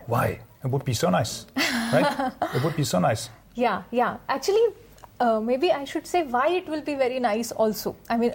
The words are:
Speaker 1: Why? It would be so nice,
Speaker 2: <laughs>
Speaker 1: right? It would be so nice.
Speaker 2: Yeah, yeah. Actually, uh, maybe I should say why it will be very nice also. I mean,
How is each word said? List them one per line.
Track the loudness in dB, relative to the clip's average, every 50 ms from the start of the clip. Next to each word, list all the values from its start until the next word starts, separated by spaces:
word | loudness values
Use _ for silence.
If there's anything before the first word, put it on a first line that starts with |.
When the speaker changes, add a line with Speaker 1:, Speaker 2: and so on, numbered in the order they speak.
| -6
Speaker 1:
Why? | -2 0 0 0 0 -2 -6 -12 -20 -18 _ -4
It | -2
would | -2 0 0
be | -2 0
so | 0 2 2
nice, | 2 2 0 -2 -4 -10 -14 -6
Speaker 2:
<laughs> | -2 -2 -2 0 0 -2 -2 2 2
Speaker 1:
right? | 4 4 2 0 0 -2 -4 -2 -4 -6 -2 -2
It | 0 0
would | 0 0
be | 0 -2
so | 0 2 2
nice. | 2 2 0 -2 -4 -12 -16 -20 -20 -14 -4
Speaker 2:
Yeah, | 0 0 0 0 -2 -6 -4
yeah. | -2 0 0 0 -2 -6 -4
Actually, | -4 -4 -2 0 2 4 4 4 2 0 -4 -18 -20 -20 -20 -20 -20 -4 0
uh, | 2 2 2 2
maybe | 2 0 0 2 2 2
I | 2 0 -2
should | -6 -6 -8 -6
say | 0 0 0 0
why | 2 0 2 2 2
it | 2 0 -2
will | -4 -6 -6
be | -4 -4 0
very | 0 0 0 2 0
nice | 0 0 0 0 -2 -4 0
also. | 0 0 0 0 -2 -6 -8 -8 -8 -4 -2
I | 0
mean, | 2 2 0